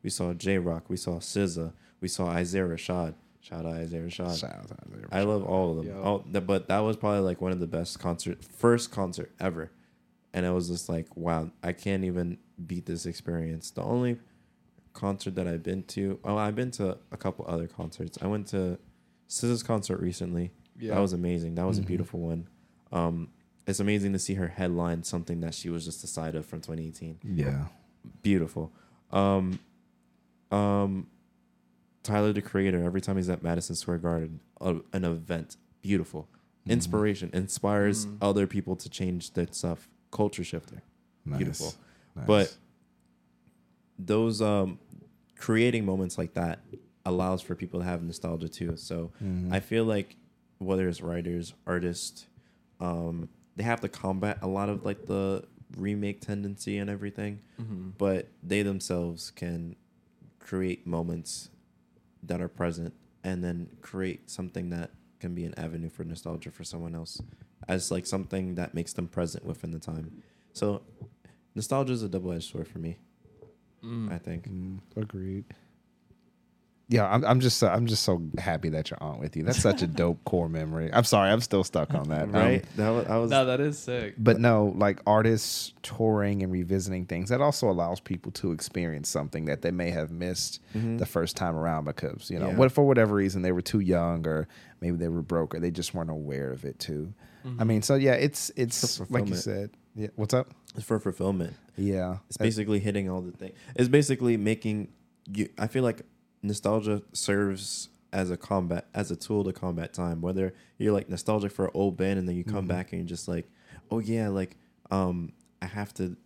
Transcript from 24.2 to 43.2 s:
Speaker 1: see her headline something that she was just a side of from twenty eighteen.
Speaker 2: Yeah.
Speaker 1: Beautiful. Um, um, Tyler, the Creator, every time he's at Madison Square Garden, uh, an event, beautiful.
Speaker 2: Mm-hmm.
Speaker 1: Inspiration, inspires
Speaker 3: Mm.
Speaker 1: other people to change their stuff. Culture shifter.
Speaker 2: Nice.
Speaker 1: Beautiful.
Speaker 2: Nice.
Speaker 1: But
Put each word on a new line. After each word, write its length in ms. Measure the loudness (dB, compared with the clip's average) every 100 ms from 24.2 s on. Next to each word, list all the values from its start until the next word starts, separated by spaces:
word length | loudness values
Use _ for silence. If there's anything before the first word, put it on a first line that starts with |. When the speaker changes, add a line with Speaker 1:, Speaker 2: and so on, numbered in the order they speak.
Speaker 1:
see 140 | -2
her 120 | -2 -2
headline 560 | -2 0 0 0 -2
something 380 | -4 -6 -4 -4
that 120 | -4
she 160 | -6 -6
was 160 | -6
just 200 | -6 -10
a 20 | -10
side 300 | -6 -6 -6
of 100 | -8
from 140 | -12
twenty 260 | -8 -8 -8
eighteen. 320 | -10 -14 -12
Speaker 2:
Yeah. 400 | -4 -2 0 -2 -4 -10 _ _ -20 -2
Speaker 1:
Beautiful. 500 | 2 4 2 -4 -8 -12 _ _ _
Um, 480 | 2 4 4 2 -4 -10 _ _ _ _ _ _ _ _
um, 560 | 2 4 4 2 -2 -6 _ _ _ _ _ _ _ _ _
Tyler, 280 | 0 4 4
the 80 | 2
Creator, 440 | 0 2 4 4
every 160 | 2 0
time 160 | 0 0
he's 120 | 0
at 140 | 0
Madison 320 | 0 0 -2
Square 240 | -6 -2 -2
Garden, 420 | 0 0 -2 -8 _ _
uh, 160 | -2 -2 -2
an 120 | -2
event, 520 | 0 -2 -2 -6 -6 -16 _ _
beautiful. 460 | 0 0 0 -10 -12 _ _ _
Speaker 2:
Mm-hmm. 80 | 0
Speaker 1:
Inspiration, 600 | 0 2 2 2 0 -2
inspires 760 | -2 -2 0 2 4 4 2 -4
Speaker 3:
Mm. 100 | 0
Speaker 1:
other 240 | 2 4 2
people 300 | 0 -2 -6
to 120 | -6
change 440 | -4 -2 -2 -4
their 160 | -2 -2
stuff. 380 | -2 -4 -4 -10 _ _
Culture 320 | 0 0 0
shifter. 400 | -6 -8 -10 -20 _ _ _ _
Speaker 2:
Nice. 120 | -6 -2
Speaker 1:
Beautiful. 360 | -2 -4 -8 -10 -20 _ _ -4
Speaker 2:
Nice. 100 | 4
Speaker 1:
But 300 | 4 4 -2 _ _ _ _ _ _